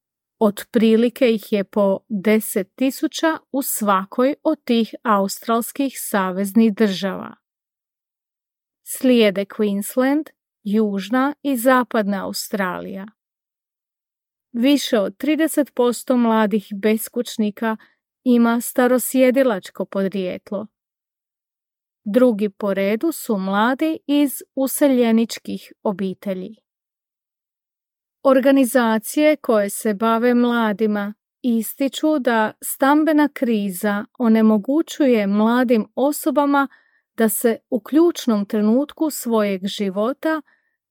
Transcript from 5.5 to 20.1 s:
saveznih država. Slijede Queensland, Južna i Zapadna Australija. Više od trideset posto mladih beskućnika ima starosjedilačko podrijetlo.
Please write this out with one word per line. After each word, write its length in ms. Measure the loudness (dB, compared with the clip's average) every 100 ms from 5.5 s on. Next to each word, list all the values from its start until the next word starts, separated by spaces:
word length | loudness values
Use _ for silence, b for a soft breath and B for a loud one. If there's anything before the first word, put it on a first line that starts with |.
| -2 -2 -4 -6 -6
saveznih 800 | -4 -2 -2 -4 -2 2 2 2
država. 600 | 0 -2 -6 -8 -12 -16 _ _ _ _ _ _ _ _ _ _ _ _ _ _
Slijede 640 | -16 -2 2 4 4 2 -6
Queensland, 840 | -4 -2 -2 -6 -2 0 0 -2 _ _ _
Južna 680 | -2 0 0 -2 -4 -2 -2 -2
i 160 | -4 -2
Zapadna 680 | 2 2 2 -2 -2 -4 -6
Australija. 800 | -10 -8 -6 -6 -6 -10 -14 -16 _ _ _ _ _ _ _ _ _ _ _ _ _ _
Više 480 | 0 2 2 2 0
od 180 | 0 -2
trideset 560 | -2 0 0 0 -2
posto 440 | 0 0 0 0 0
mladih 500 | 2 2 2 0 -4 -4
beskućnika 1040 | 0 0 -4 -8 -6 -4 -4 -4 -6 -6 b b _ _
ima 380 | 0 4 4 2
starosjedilačko 1200 | -2 0 2 2 0 2 4 4 2 0 -6 -10 -6
podrijetlo. 840 | -4 -4